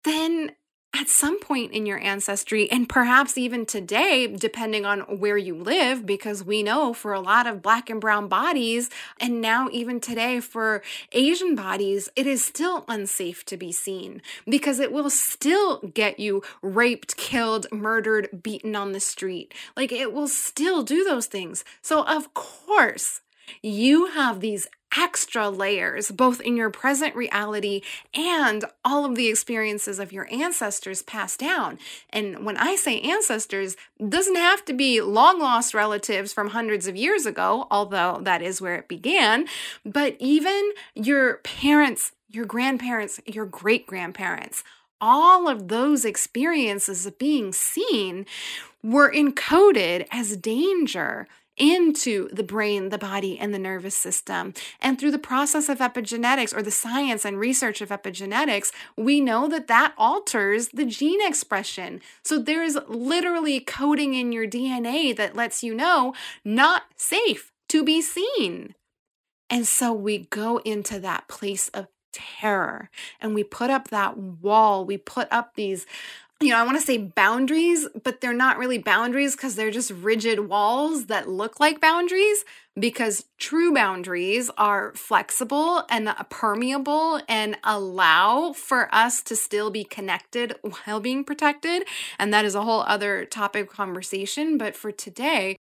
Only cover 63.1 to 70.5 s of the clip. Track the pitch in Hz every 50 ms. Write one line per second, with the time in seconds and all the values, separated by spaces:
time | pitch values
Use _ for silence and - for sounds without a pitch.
63.1 | 330 349 349 359 349 330 320 302 277 254 262 - - - 277 294 294 302 294 277
64.1 | 262 254 247 240 233 226 220 208 214 240 254 262 254 247 233 233 254 311 320 269
65.1 | 220 214 208 196 - - 233 226 226 - - 233 220 226 294 349 359 294 254 254
66.1 | 262 - - - - - _ 208 220 240 277 320 359 339 - _ _ - - -
67.1 | 330 403 480 403 233 - - - _ _ _ - - 311 294 285 311 330 320 -
68.1 | - 349 392 494 554 427 240 175 170 180 - - 190 _ _ _ _ _ _ _
69.1 | _ _ _ _ _ _ _ _ 240 247 233 226 - - 254 240 233 208 196 214
70.1 | 214 196 180 _ - 208 214 226